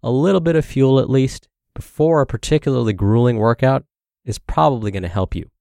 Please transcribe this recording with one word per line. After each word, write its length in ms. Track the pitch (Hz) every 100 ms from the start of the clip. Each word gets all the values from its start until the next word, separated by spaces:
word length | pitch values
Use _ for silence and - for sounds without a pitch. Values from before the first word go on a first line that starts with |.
a 80 | -
little 300 | 127 170 190
bit 160 | 165 160
of 80 | 147
fuel 340 | - 135 135
at 100 | -
least, 380 | 131 131 - _ _ _
before 460 | - - - 156 165
a 60 | 135
particularly 680 | - - 156 143 131 117
grueling 460 | 95 101 113 123 117
workout 460 | 110 117 131 135 - _ _ _
is 140 | - 104
probably 520 | - - 156 127 107
gonna 180 | 95 90
help 260 | 95 92
you. 160 | 87 82 _